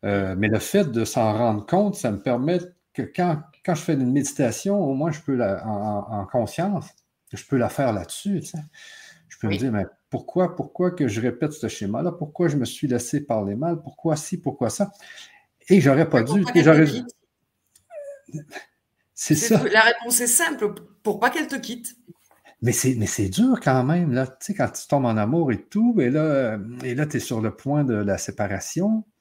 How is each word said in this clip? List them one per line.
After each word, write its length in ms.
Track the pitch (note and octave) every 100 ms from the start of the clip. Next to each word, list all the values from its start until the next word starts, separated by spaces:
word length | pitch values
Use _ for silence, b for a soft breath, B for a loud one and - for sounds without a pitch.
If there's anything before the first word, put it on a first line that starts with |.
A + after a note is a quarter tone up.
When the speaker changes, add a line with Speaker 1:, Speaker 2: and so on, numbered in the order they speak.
Speaker 1:
Euh, 300 | G2+ G2+ F#2+ F#2
mais 100 | G#2
le 120 | G#2+
fait 300 | - G3 F3
de 140 | A2+
s'en 320 | A2 - A2 G#2+
rendre 300 | A#2+ G#2 G2+
compte, 280 | F3 G#3 F3+
ça 140 | B2
me 120 | G2+
permet 360 | C3+ A#2+ C#3 F3+ F3+ _ _
que 80 | -
quand, 400 | - - F3+ D3+ - _
quand 100 | -
je 80 | D#3
fais 120 | -
une 160 | D3+ B2+
méditation, 680 | C#3 B2+ - B2+ A2 G3 G3+
au 140 | D#3
moins, 160 | C3+ D#3+
je 100 | D3+
peux 140 | -
la, 320 | C3 G#2+ G2 A2+
en, 40 | G#2 G#2+ G#2 G2+
en, 80 | G#2+
en 60 | F#2+
conscience, 640 | B2+ A2 - F3+ G3 - _ _ _ _
je 120 | -
peux 140 | - C3+
la 100 | A2+
faire 240 | - C3+
là-dessus, 480 | G#2 E2+ - G3+ F#3+
tu 60 | D3
sais. 120 | D#3+ D3+ B B B B B B
Je 80 | -
peux 100 | A2
Speaker 2:
Oui. 60 |
Speaker 1:
me 40 | G2
dire, « 140 | C3+
Mais 120 | A2 F#2+ _ _
pourquoi, 460 | - - - F3+ F3+
pourquoi 340 | - - F3+
que 140 | F3 C3+
je 140 | G#2+
répète 320 | A#2+ A#2 D3+
ce 160 | D3 G#2+
schéma-là ? 440 | - G2 A2+ E3+
Pourquoi 360 | F3 D3+ - F3
je 80 | C#3+
me 80 |
suis 240 | A#2 - C#3+
laissé 320 | B2 B2 C#3+
parler 360 | C#3+ A2 G2 G#2
mal ? 260 | D#3+ E3
Pourquoi 340 | C#3+ - E3 D3+
ci, 220 | - F3+
pourquoi 320 | D3 D3 A#2+
ça ? » 200 | - G3+ - B B B B B _ -
Et 120 | F#3+
j'aurais 280 | C#3 C#3 D#3
pas 120 | C3+
Speaker 2:
Mais 40 | A2+
Speaker 1:
dû, 80 | F#3
Speaker 2:
pourquoi 100 | F#3
Speaker 1:
tu 60 | F3
sais, 40 |
Speaker 2:
qu'elle 80 | D3+
te 60 | D#3+
Speaker 1:
j'aurais 260 | D#3 B2+
Speaker 2:
quitte ? 120 | A#2+ - _ _ _ _ _ _ _ E5 C#5+ C#5 C5+ D#3 D3+ B B _ _ _ _
Speaker 1:
C'est 200 | - -
Speaker 2:
C'est 200 | D3+ A3+
Speaker 1:
ça. 40 | G#3+
Speaker 2:
tout. 60 | -
La 100 | G#3+
réponse 380 | A3 A#3 A#3 A#3+
est 60 | A#3+
simple. 480 | - E4 D4 G#3 - - _
Pour 180 | - F#3+
pas 100 | A#3+
qu'elle 160 | D#4+ D4+
te 80 | C4+
quitte. 380 | - A#3+ - - _ - _ b b b
Speaker 1:
Mais 100 | A#2
c'est, 220 | - B2+ B2
mais 100 | G2+
c'est 220 | - G2
dur 300 | F#2+ B3 B3
quand 220 | - C3
même, 280 | B2 E3+ E3+
là. 140 | A#2+ C3
Tu 80 | -
sais, 140 | -
quand 140 | G2+ B2
tu 180 | - -
tombes 200 | C#3+ B2+
en 100 | A2
amour 360 | G#2 D#3+ D#3
et 100 | G#2+
tout, 340 | - G#3 A#3 A3
et 100 | B2
là, 100 | D3
euh, 380 | D#3 C#3+ B2 G#2+ G2+ B2
et 100 | B2+
là, 120 | B2 D3+
t'es 140 | C3+
sur 200 | - A2+
le 140 | A2
point 300 | - C3+ D3
de 100 | C#3
la 240 | G#2+ G2+ F#2+
séparation 840 | - - G2+ G2 - - G3 A3 G#3+ _